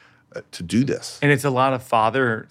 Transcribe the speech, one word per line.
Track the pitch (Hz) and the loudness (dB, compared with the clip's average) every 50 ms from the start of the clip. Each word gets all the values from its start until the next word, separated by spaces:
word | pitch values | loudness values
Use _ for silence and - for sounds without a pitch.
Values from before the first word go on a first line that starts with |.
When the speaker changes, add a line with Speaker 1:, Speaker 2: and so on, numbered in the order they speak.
| - _ _ _ _ _ - | -20 _ _ _ _ _ -14
Speaker 1:
uh, | - - _ - | -14 -14 _ -14
to | - 87 | -12 -6
do | 80 92 113 135 | -2 0 0 2
this." | 139 - - - - - - | 0 -2 -4 -6 -12 -6 -2
Speaker 2:
And | - 143 147 | 2 2 2
it's | 131 131 | 2 0
a | 143 | 0
lot | 131 123 131 135 131 | 0 2 2 2 0
of | 123 123 | -2 -2
father | - - 113 110 113 113 135 131 120 110 110 - - | 0 2 2 2 2 2 2 0 0 0 -4 -6 -12